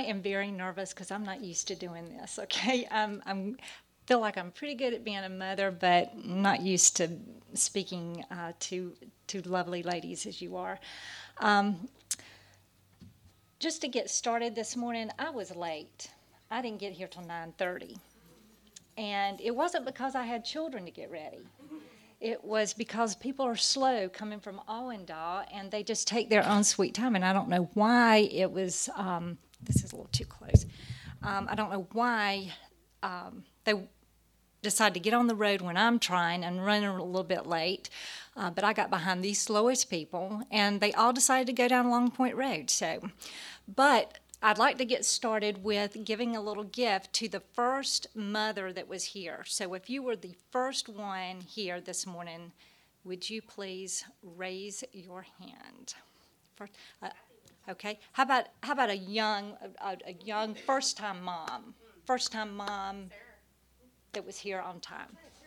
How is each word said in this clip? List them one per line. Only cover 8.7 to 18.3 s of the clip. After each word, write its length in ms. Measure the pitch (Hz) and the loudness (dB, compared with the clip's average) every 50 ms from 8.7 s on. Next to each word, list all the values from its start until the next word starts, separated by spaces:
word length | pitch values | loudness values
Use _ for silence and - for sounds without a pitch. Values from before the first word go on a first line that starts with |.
| 190 185 185 175 - - - - - _ _ | -6 -6 -6 -8 -12 -16 -20 -20 -20 _ _
to 160 | - - 196 170 | -10 -8 -8 -4
lovely 400 | 180 185 180 175 175 180 175 170 | -2 0 0 0 -2 -4 -4 -2
ladies 420 | 175 175 170 170 175 175 - - | -2 -4 -4 -4 -8 -8 -8 -8
as 160 | 208 180 - | -10 -10 -10
you 140 | 180 175 180 | -10 -8 -8
are. 240 | 180 180 185 190 190 - - - - - - - - - - - | -8 -6 -6 -8 -8 -10 -14 -16 -14 -14 -14 -14 -14 -16 -14 -6
Um, 500 | - 220 214 208 202 202 208 202 165 196 - - _ _ - - - - - - - - - - _ _ _ _ _ _ _ _ - - - - _ _ - _ _ _ _ _ - | 0 4 6 6 6 6 4 2 -2 -6 -12 -14 _ _ -8 -8 -8 -8 -18 -20 -20 -20 -20 -20 _ _ _ _ _ _ _ _ -20 -20 -20 -20 _ _ -20 _ _ _ _ _ -6
just 220 | - 330 311 - | -4 -4 -4 -4
to 60 | - | -4
get 220 | 269 240 240 196 - | -2 -2 -2 -2 -2
started 460 | - - - 240 233 233 233 233 220 | -2 -2 0 0 0 0 0 -2 -2
this 200 | 233 214 - - | -4 -6 -4 -4
morning, 360 | 240 240 240 233 226 220 214 - - | -4 -4 -2 -2 -4 -4 -6 -6 -6
I 100 | 269 320 | -6 -4
was 260 | 302 233 185 170 180 | -4 -6 -8 -8 -8
late. 540 | 170 175 170 160 151 175 - _ - - - - _ _ _ _ _ _ - | -6 -6 -4 -6 -6 -10 -14 _ -16 -16 -16 -18 _ _ _ _ _ _ -6
I 100 | 220 247 | -4 -4
didn't 200 | 247 233 214 190 | -4 -4 -6 -6
get 140 | 202 202 180 | -8 -8 -8
here 140 | 160 185 | -8 -10
till 140 | 175 - 180 | -10 -12 -12
nine 320 | 180 170 170 170 165 165 151 - | -12 -10 -8 -8 -8 -8 -4 -2
thirty. 380 | 190 180 180 - - - - - - _ _ _ - - | -2 -2 -2 -4 -8 -12 -16 -18 -20 _ _ _ -20 -20